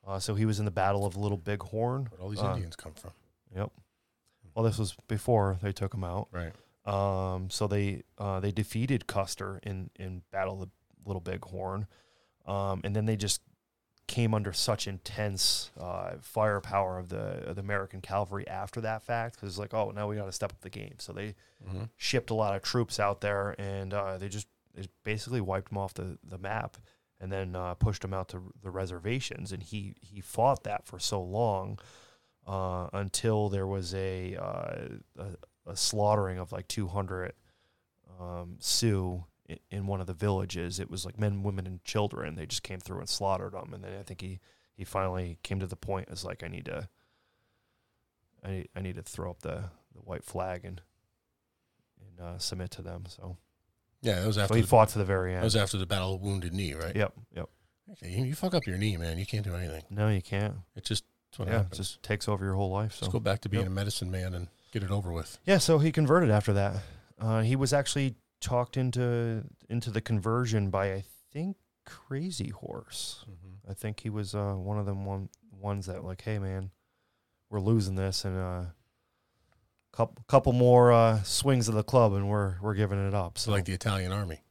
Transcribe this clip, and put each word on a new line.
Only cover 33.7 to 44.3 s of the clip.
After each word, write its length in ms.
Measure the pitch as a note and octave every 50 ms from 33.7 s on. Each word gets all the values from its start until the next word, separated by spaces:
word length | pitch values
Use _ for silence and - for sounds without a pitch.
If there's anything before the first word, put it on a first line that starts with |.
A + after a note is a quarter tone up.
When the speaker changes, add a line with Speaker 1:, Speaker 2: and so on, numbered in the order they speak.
| G2 G2 F#2 F2 F#2+
Speaker 1:
a, 440 | F#2+ F#2+ F#2+ F#2 F#2 F#2 F#2 F#2+
uh, 520 | F2+ - - G2+ - E2 - - - - - - - - _ _ -
a, 80 | F#2 G2+ F2 - - _ _ _ _
a 100 | E2 E2+
slaughtering 640 | E2+ - - - G#2+ G#2 G#2 G#2+ G#2+ G2+ F#2+ F#2 F2+
of, 120 | F2+ E2 -
like, 160 | F#2+ F#2 -
two 180 | - - G#2
hundred, 460 | F2+ E2+ G2+ G2 F#2 F#2+ F#2 F2+ F2+ - _ _ _ _ _ _ _ _ _ _ _ _ _ _ - F2+ F2+
um, 360 | F2+ F2 F2 F2 F2 F2 F2 -
Sioux 640 | - - - - - A2+ G#2 G2 F#2 F2+ F2+ F2+ E2+ - _ _ _ -
i-, 80 | E2 - _ _
in 160 | - G2+ F#2+ G2
one 120 | G2+ F#2+
of 60 | F#2
the 80 | F2 F#2
villages. 640 | D#2+ G2+ G#2 G2 F#2+ G2 F#2 - F2+ E2+ F2 F#2 F#2
It 100 | F#2+ -
was, 160 | D#2+ F#2 -
like, 140 | F#2+ - A2
men, 240 | G#2+ G#2 G2 G2 G2
women, 240 | G#2 G2 F#2+ F#2
and 160 | F#2 F#2 F2 _
children. 520 | - - G#2+ G#2 G2+ - - - D2+ D#2+
They 100 | E2+ D#2
just 160 | D#2 - - -
came 160 | - F#2+ F#2
through 220 | F2 - F#2 F2+
and 80 | F2+ F#2+
slaughtered 460 | - - G2+ G2 G2 F#2 F#2+ G2 F#2+
'em. 180 | F#2 F2+ F2 F#2+
And 80 | F#2+ F#2+
then 160 | F#2+ F#2+ G2
I 60 | G2+
think 160 | - F#2+ -
he, 180 | - F#2+